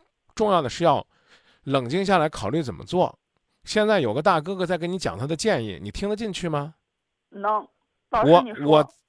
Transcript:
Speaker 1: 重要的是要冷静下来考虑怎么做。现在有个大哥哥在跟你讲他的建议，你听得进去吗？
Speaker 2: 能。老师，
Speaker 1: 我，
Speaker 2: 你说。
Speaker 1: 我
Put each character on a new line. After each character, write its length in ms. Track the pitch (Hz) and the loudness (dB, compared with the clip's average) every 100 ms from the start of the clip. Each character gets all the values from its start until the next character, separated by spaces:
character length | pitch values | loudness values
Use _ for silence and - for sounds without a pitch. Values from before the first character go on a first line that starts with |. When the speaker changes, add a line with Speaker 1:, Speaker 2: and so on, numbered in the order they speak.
| _ _ _ - | _ _ _ -2
Speaker 1:
重 160 | 214 | 2
要 100 | 180 | 2
的 80 | 127 | 0
是 140 | - | 0
要 220 | 170 131 - _ _ - _ _ | 2 2 -2 _ _ -20 _ _
冷 240 | - 135 120 | -2 -2 0
静 180 | 165 190 | -2 2
下 120 | 185 | 2
来 100 | 156 | 2
考 220 | - 104 | -2 -4
虑 120 | 151 | -2
怎 120 | 131 | -4
么 100 | - | -8
做。 340 | - 180 160 - _ _ _ _ | -4 0 0 -2 _ _ _ _
现 240 | - 214 214 | -4 0 2
在 120 | 208 | 2
有 140 | 123 | 2
个 80 | 110 | 0
大 200 | 170 170 | 2 2
哥 140 | 151 190 | 0 -4
哥 100 | 175 | -2
在 120 | 175 | -2
跟 140 | 175 | -4
你 60 | 185 | -4
讲 200 | 185 170 | -6 -4
他 80 | 135 | -6
的 100 | 160 | -2
建 280 | 220 165 | 0 0
议， 160 | 110 82 | -2 -8
你 80 | 101 | -10
听 200 | - 202 | -8 -6
得 60 | 208 | -6
进 160 | 220 | -6
去 180 | 175 175 | -8 -6
吗？ 260 | 151 147 - _ _ _ _ _ | -4 -6 -12 _ _ _ _ _
Speaker 2:
能。 380 | 196 202 214 - _ _ _ _ | -8 -4 -4 -6 _ _ _ _
老 140 | 240 | 2
师， 80 | 180 | 6
Speaker 1:
我， 100 | 170 | 6
Speaker 2:
你 100 | 131 | 4
说。 140 | - 143 | -4 2
Speaker 1:
我 260 | 151 147 _ | 4 2 _